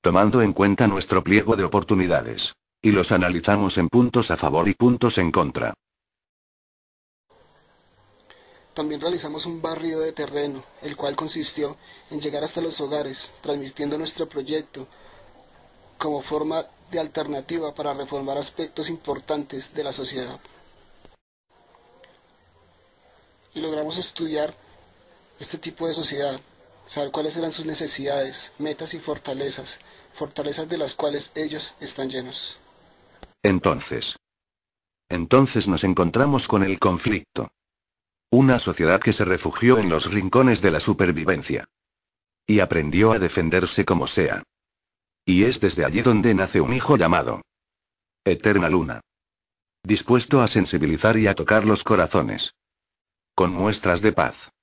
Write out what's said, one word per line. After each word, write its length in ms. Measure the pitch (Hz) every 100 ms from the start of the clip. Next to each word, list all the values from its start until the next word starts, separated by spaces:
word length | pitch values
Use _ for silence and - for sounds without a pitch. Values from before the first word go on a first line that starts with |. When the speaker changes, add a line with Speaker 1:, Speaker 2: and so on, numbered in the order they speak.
Speaker 1:
Tomando 380 | 90 90 104 123
en 100 | 107
cuenta 340 | - 101 98 113
nuestro 380 | 98 - 92
pliego 320 | 87 104 104 107
de 80 |
oportunidades, 880 | 90 104 92 98 90 73 57 52 - - _ _
y 80 | 107
los 200 | 98 90
analizamos 680 | 95 90 87 92 101 95 95
en 100 | 82
puntos 420 | 120 123 123 -
a 60 | 82
favor 320 | 80 76 92
y 60 |
puntos 420 | 95 123 120 120 104
en 160 | 85
contra. 400 | 85 76 - 58 - _ _ _ _ _ _ _ _ _ _ _ _ _ _ _ _ _ _ _ _ _ _ _ _ _ - _ _ _
Speaker 2:
También 260 | - 151 147
realizamos 460 | 160 180 156 156 170
un 160 | 165
barrido 380 | 160 160 165 160
de 120 | 160
terreno, 500 | 156 143 143 147 135 - -
el 120 | 147
cual 220 | 143 143 139
consistió 640 | 156 160 147 - 147 143 - - _
en 100 | 151
llegar 240 | 147 143
hasta 160 | 156 170
los 220 | 170 156
hogares, 500 | 143 151 147 131 - -
transmitiendo 560 | 156 143 135 - 147 151
nuestro 320 | 160 - 160
proyecto 580 | 147 135 156 156 143 131 - - - - - _ _ _ _ _ _
como 240 | 156 147
forma 460 | - 151 151 160 - _ _
de 100 | 170
alternativa 720 | 156 - 147 143 135 170 151
para 200 | 143 143
reformar 420 | 139 135 143 139 170
aspectos 540 | 135 - 160 - 156
importantes 840 | 165 - 135 - 151 143 135 -
de 120 | 151
la 80 | 143
sociedad. 440 | 135 131 131 123 - - _ _ _ _ _ - _ _ _ _ _ _ _ _ _ - _ _ _ _ _ _ _ _ _ _ _ _ _ _
Y 80 | 156
logramos 340 | 156 151 151 180
estudiar 580 | 175 - 160 151 151 - _ _ _ _ _ _ _ _
este 160 | - 160
tipo 320 | 165 - 165
de 60 |
sociedad, 440 | 165 156 143 143 131 _ _ _ _ -
saber 240 | 151 143
cuáles 260 | 151 151 160
eran 140 | 165
sus 120 | 156
necesidades, 880 | 160 151 160 - 139 143 131 131 - -
metas 340 | 151 147 160
y 60 | 165
fortalezas, 800 | - 147 - 135 139 131 131 - - - _
fortalezas 540 | - 143 - 147 143 160
de 100 | 170
las 160 | 139
cuales 380 | - 151 143 -
ellos 400 | 156 156 156 - -
están 280 | 135 - 135
llenos. 500 | 131 127 123 - - _ _ _ _ _ _ - _
Speaker 1:
Entonces, 760 | 104 92 92 - - 65 - - _ _ _ _ _ _ _ _ _
entonces 600 | 87 82 127 135 117 98
nos 160 | 85
encontramos 640 | 95 90 85 113 143 135 -
con 140 | 104
el 160 | 98 95
conflicto. 720 | 101 87 - 101 - - - _ _ _ _ _ _ _ _
Una 280 | 123 135 120
sociedad 420 | - 87 82 92
que 120 | -
se 120 | -
refugió 540 | 87 90 80 - 120 123
en 100 | 98
los 220 | 78 82
rincones 520 | 101 92 120 131 110
de 80 | 95
la 100 | 78
supervivencia. 840 | - 95 92 78 78 85 - 69 - _ _ _ _ _ _ _ -
Y 140 | 104
aprendió 520 | - 82 73 85 110
a 60 | 113
defenderse 680 | 87 - 82 92 90 -
como 220 | 95 87 65
sea. 360 | - 76 50 - _ _ _ _ _ _ _
Y 200 | - 92
es 160 | 113 127
desde 240 | 98 87
allí 180 | 71 90
donde 320 | 123 107 117
nace 260 | 95 95 -
un 120 | 76
hijo 220 | 127 - 135
llamado 460 | 82 85 60 90 - _ _ _ _ _ _ _
Eterna 440 | - 85 107 101 82
Luna. 320 | 90 76 53 _ _ _ _ _ _ _ _
Dispuesto 580 | 90 104 - 123 - 139
a 80 | 113
sensibilizar 680 | 113 95 - 78 78 110 113
y 100 | 107
a 80 |
tocar 300 | 98 85 107
los 200 | 107 101
corazones. 680 | - 101 80 92 60 50 - _ _ _ _ _ _ _ _
Con 180 | - 92
muestras 480 | 87 101 101 95 87
de 120 | 104
paz. 380 | 98 65 - - _